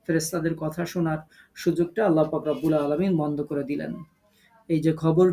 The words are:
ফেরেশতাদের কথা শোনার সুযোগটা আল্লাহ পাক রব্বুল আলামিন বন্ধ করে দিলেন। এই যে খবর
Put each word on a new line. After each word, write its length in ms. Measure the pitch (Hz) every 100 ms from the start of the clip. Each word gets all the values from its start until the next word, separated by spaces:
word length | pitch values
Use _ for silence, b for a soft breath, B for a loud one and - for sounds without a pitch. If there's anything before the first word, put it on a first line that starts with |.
| -
ফেরেশতাদের 480 | 165 160 175 160 160
কথা 300 | 156 156 170
শোনার 320 | 180 160 156 - b b -
সুযোগটা 500 | 180 165 170 - 208
আল্লাহ 200 | 156 156
পাক 140 | 156 147
রব্বুল 260 | 131 156
আলামিন 440 | 156 143 151 196 170
বন্ধ 200 | 151 147
করে 220 | 147 143
দিলেন। 280 | 139 147 151 175 160 _ _ b b b -
এই 120 | 160
যে 100 | 160
খবর 320 | 160 160 160 185